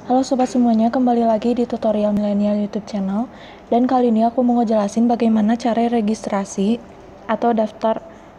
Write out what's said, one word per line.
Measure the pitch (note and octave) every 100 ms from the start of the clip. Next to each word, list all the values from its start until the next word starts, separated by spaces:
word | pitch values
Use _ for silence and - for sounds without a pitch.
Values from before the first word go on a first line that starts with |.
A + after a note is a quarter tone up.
Halo | - B3+
sobat | C4+ B3+ B3+
semuanya, | B3+ A#3+ A3 A#3
kembali | C4 B3 A#3
lagi | A3+ G#3+ A#3 A#3+
di |
tutorial | A#3+ A#3 A3 G#3+ G#3
milenial | G#3 G#3 G3+ G#3 G#3
YouTube | G3+ G#3
channel. | G3+ G3+ F#3+ G3+ B3+ - - - -
Dan | A#3 B3+
kali | B3+ A#3+
ini | A3 A#3
aku | A#3
mau | A#3+ A#3+
ngejelasin | A3+ A3 G3+ A3+ A#3+
bagaimana | A#3 A3+ A3 G#3 A#3
cara | A#3+ A3+ A#3
registrasi | A#3 G#3 A3 - G3+ G3 - G3 A#3+ - - - -
atau | - G#3+ A#3+ A3
daftar | G#3+ - A3 A3 - - -